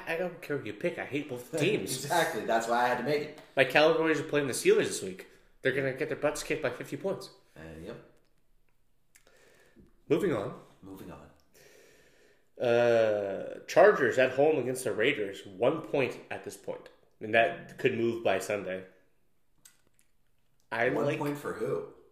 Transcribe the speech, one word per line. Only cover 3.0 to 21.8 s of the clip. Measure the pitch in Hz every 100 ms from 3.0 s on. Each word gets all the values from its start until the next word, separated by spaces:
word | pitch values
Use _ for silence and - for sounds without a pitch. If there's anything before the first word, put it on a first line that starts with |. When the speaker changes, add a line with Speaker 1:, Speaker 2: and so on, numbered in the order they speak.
Speaker 2:
make | 117 147
it. | - - - -
Speaker 1:
My |
Cowboys | 131 151 156 156 160 147
are |
playing | 139 147 139
the |
Steelers | 113 180 214 139
this | -
week. | 95 92 - - _ _
They're | 175
gonna | 147 135
get | 131 151
their | 143
butts | 147 151
kicked | - 151
by | 127
fifty | - 131 139
points. | 190 151 - - _ -
Speaker 2:
Uh, | 80 82
yep. | 87 - - _ _ _ _ _ _ _ _ _ _ _ _ _ _ _ _ - - _ -
Speaker 1:
Moving | 175 196
on. | 120 110 - - _
Speaker 2:
Moving | 95 98 90
on. | 73 76 - _ _ - - - _ _ _ _ _ _ -
Speaker 1:
Uh, | 123 120 120 117 110 104 101 98 - - -
Chargers | 156 196 180 123 110
at | 131
home | 131 151 151
against | 123 127
the | 117
Raiders. | 101 120 143 98 98 - 95
One | 120 156
point | - 147 123 - -
at | 101
this | - -
point. | - 71 - - _ _
And | 107
that | 113 113 - - -
could | 135 113
move | 117 113
by | 110 95
Sunday. | - 104 92 92 92 _ _ _ _ _ _ _ - _ _ _ _ _ _ _ _ _ _
I | 113 123
Speaker 2:
One | 147 143
Speaker 1:
like | 156
Speaker 2:
point | 143 143
for | 107
who? | - 117 -